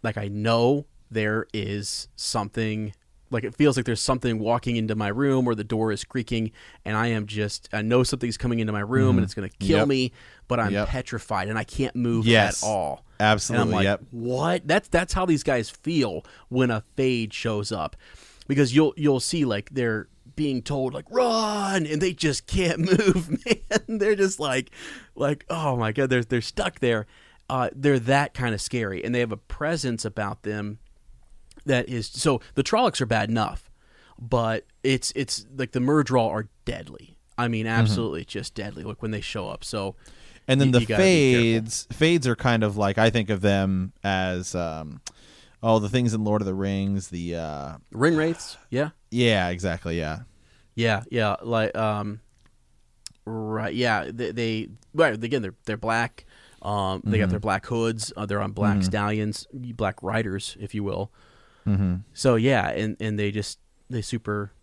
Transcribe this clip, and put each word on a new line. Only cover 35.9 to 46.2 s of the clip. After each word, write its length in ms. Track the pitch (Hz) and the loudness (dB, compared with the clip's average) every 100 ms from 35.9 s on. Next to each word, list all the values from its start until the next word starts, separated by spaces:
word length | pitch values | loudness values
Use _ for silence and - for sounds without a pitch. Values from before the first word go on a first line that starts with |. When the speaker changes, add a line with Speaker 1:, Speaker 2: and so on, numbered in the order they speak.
| 151 139 131 110 | 2 4 2 2
Speaker 1:
are 180 | 104 113 _ - | -2 -6 _ -8
deadly. 520 | 87 71 - - - _ - | -8 -10 -16 -20 -20 _ -4
I 120 | 120 | -2
mean, 160 | 113 110 | 0 0
Speaker 2:
Mm-hmm. 160 | 113 | 2
Speaker 1:
absolutely 420 | 110 104 113 76 - | 4 2 -2 -6 -8
just 300 | 101 - - | -10 -10 -10
deadly, 280 | 104 - | -10 -10
like, 180 | 98 104 | -12 -8
when 100 | 110 | -6
they 80 | 107 | -6
show 260 | - 110 98 | -6 -8 -8
up. 140 | - - | -10 -8
So 300 | 110 98 - - - - - - | -6 -6 -10 -20 -20 -20 -20 0
Speaker 2:
And 120 | 131 | 4
then 80 | 135 | 6
Speaker 1:
y-, 20 | |
Speaker 2:
the 80 | 123 | 4
Speaker 1:
you 60 | 113 | 4
gotta 160 | 110 | 4
be 280 | 190 175 139 | 6 6 6
careful. 100 | 123 117 113 | 6 4 2
Speaker 2:
Fades, 260 | 110 - - | 0 -8 -8
Fades 340 | - 160 170 127 | 2 4 4 2
are 80 | 117 | 2
kind 260 | 131 117 | 2 2
of 140 | 107 101 | 2 2
like, 200 | 101 101 | 0 4
I 120 | 110 | 4
think 200 | 113 101 | 4 0
of 120 | 101 | 2
them 500 | 101 98 95 95 92 - | 2 4 2 0 -2 -6
as, 520 | 98 95 92 90 90 90 | -2 0 0 -4 -4 -4
um, 460 | 85 80 78 64 - - - - - _ | -4 -6 -12 -14 -18 -20 -20 -20 -20 _
oh, 160 | 113 110 | 2 2
the 100 | 104 | 4
things 240 | 123 120 | 2 2
in 100 | 110 | 0